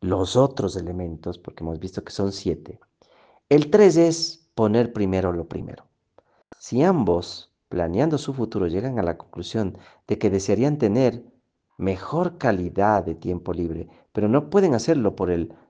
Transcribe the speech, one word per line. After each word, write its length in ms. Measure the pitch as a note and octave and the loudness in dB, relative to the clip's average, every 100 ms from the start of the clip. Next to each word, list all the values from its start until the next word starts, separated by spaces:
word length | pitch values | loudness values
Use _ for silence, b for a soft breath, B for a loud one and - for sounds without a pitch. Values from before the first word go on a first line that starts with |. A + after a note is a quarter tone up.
los 340 | F#2 F#2+ F2+ B2 | -4 -2 2 2
otros 400 | C3+ - F#2+ F#2 | 2 0 -4 -4
elementos, 640 | E2+ F2+ F2 D#2+ F2 E2+ | -8 -8 -8 -8 -10 -12
porque 260 | - - | -16 -12
hemos 160 | E2 D#2+ | -8 -8
visto 240 | F#2 - | -8 -10
que 80 | - | -10
son 200 | - G2 | -4 -4
siete. 480 | G2 F2+ - - - _ _ b b b b _ | -2 -4 -6 -10 -20 _ _ b b b b _
El 220 | D3 D3 | 4 6
tres 260 | G#3 G3+ D#3+ | 8 8 8
es 540 | E3+ D#3+ - - _ - | 4 2 -6 -10 _ 0
poner 360 | G#2+ A2+ A#2 | 2 2 0
primero 400 | A2 F#2+ F#2+ F#2 | 0 0 2 0
lo 160 | F2 D#2+ | -2 -6
primero. 380 | - - - _ _ _ _ b b b - | -10 -12 -16 _ _ _ _ b b b -20
Si 240 | - A#2 | -4 0
ambos, 720 | F3 F3 F#2 F2 - - - _ _ | 2 2 2 0 -2 -12 -20 _ _
planeando 480 | F2 E2 F#2 D#3+ D3+ | -4 -2 0 0 0
su 160 | - | -4
futuro, 320 | C3 A2 G#2+ F2+ | -6 -4 -2 -2
llegan 320 | F2+ C3 A#2 | -2 -4 -2
a 60 | |
la 160 | F2 D#2+ | -4 -4
conclusión 580 | - - F2 A2+ G2 - B B - | -10 -14 -6 -4 -4 -6 B B -6
de 100 | G#2 | -2
que 140 | G#2 | 0
desearían 480 | F#2+ F#2+ G2+ C#3+ D3 | 0 0 0 0 2
tener 440 | G#2+ A2+ B2+ A#2+ - _ _ _ _ - | 0 2 2 0 -10 _ _ _ _ -6
mejor 600 | F#2+ F#2 - D#3 F3+ F3 | -4 -4 -4 -4 -4 -2
calidad 640 | B2+ F#2+ F2 F#2 G#2 G#2 | 0 0 -2 0 2 2
de 100 | D#2+ | 0
tiempo 400 | E2 F2+ F2 F2+ | -6 -6 -6 -6
libre, 340 | E2+ E2+ E2 D#2+ b b | -6 -6 -6 -12 b b
pero 160 | G#2+ G#2 | -2 2
no 220 | C3+ D3 | 2 2
pueden 240 | G3+ F#3+ | 2 4
hacerlo 420 | A#2 D#3+ D#3 G2+ - | 2 2 2 2 0
por 140 | F2+ | -2
el 240 | E2+ D#2+ B B | -2 -2 B B